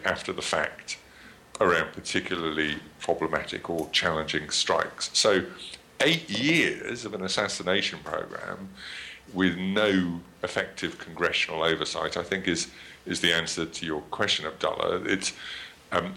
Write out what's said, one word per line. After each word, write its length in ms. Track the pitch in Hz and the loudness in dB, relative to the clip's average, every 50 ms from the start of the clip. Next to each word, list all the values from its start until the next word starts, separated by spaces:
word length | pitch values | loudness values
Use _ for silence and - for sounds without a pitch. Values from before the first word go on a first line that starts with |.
| - | -2
after 280 | 95 87 - - - 92 | -2 -2 -2 -2 -6 -6
the 100 | 92 - | -4 -2
fact 560 | - - 80 76 - - - - - - - - - - - - - - - - - - - | 0 0 0 0 0 -4 -8 -10 -10 -10 -12 -12 -20 -20 -20 -20 -20 -20 -20 -20 -8 0 4
around 320 | 110 92 87 82 78 - - | 4 6 6 6 4 0 -4
particularly 840 | - - - - 92 87 - 92 87 82 80 78 78 78 76 76 - - - - - | -10 -6 -2 -2 -2 0 0 -2 0 0 0 2 2 2 2 0 -2 -6 -12 -16 -8
problematic 720 | - - 85 - 85 78 80 73 - - - - - - | 0 0 0 2 2 0 0 0 -2 -2 -8 -8 -4 -4
or 180 | 85 82 78 - | -2 -2 -2 0
challenging 600 | - - - 90 80 78 78 - - 78 76 76 | 0 0 2 2 2 0 0 0 -2 -4 -2 -2
strikes. 600 | - - - - 90 80 - - - - - - - | -2 0 2 2 4 2 2 0 -2 -6 -6 -2 2
So 320 | - - 110 101 95 87 - - - - - - - - - - - | 4 6 6 6 6 4 0 -6 -12 -14 -14 -14 -16 -18 -10 -2 2
eight 280 | 127 151 165 165 - - | 2 4 4 2 0 -4
years 760 | 101 104 123 147 165 165 120 82 - - - - 113 117 113 | -4 0 2 4 4 6 4 4 2 -2 -4 -6 -6 -6 -6
of 100 | 104 95 | -6 -6
an 80 | - 92 | -4 -2
assassination 800 | 95 - - 104 98 - - 87 90 92 101 101 - - 76 73 | 0 0 0 0 0 0 -2 0 2 2 2 2 0 -4 -6 -8
program 680 | 76 78 80 - - - - - - - 92 98 95 95 - - - - - - - - - - - 104 | -4 -4 -4 -4 -4 -8 -8 -8 -8 -8 -8 -10 -12 -14 -14 -14 -12 -12 -12 -12 -12 -14 -16 -16 -6 2
with 240 | 90 95 92 85 | 4 4 4 4
no 640 | 90 92 95 98 104 107 107 98 95 92 87 87 87 87 - - - - | 2 0 0 2 4 4 6 6 6 4 2 0 -4 -8 -14 -14 -8 -6
effective 560 | 90 - 110 95 - - - - 85 - - | -4 -2 -2 -2 -4 -4 -6 -6 -6 -6 -6
congressional 640 | - - 82 80 87 82 - - - - 85 80 82 | -12 -10 -4 0 0 2 2 2 0 0 0 2 2
oversight, 540 | 82 82 80 78 - - 82 80 78 - | 4 4 2 0 -2 -2 -2 -2 -2 -2
I 80 | 87 85 | -2 -2
think, 240 | - 95 95 92 90 | -2 -2 -2 2 0
is, 180 | 85 82 - - - - - - - - - | 0 0 0 -4 -8 -16 -18 -18 -18 -12 -6
is 140 | - 92 - | -4 -2 2
the 120 | - 87 85 | 4 4 4
answer 320 | 85 82 82 - - 82 | 4 2 0 -2 -2 -4
to 220 | 80 - - - | -4 -4 -6 -4
your 140 | 82 78 76 73 | -2 -4 -4 -4
question, 420 | - - - 107 104 - - 78 | -6 -2 -2 0 2 2 0 -2
Abdullah. 580 | 78 78 - - 78 - - - 85 90 90 - | -4 -6 -2 -2 0 0 2 0 0 0 0 0
It's, 280 | - 98 95 - - - - - - - - - - - - - - - | 0 0 0 0 -4 -6 -6 -12 -12 -12 -12 -12 -14 -16 -18 -8 -2 0
um, 220 | 87 87 92 95 | 0 0 0 -6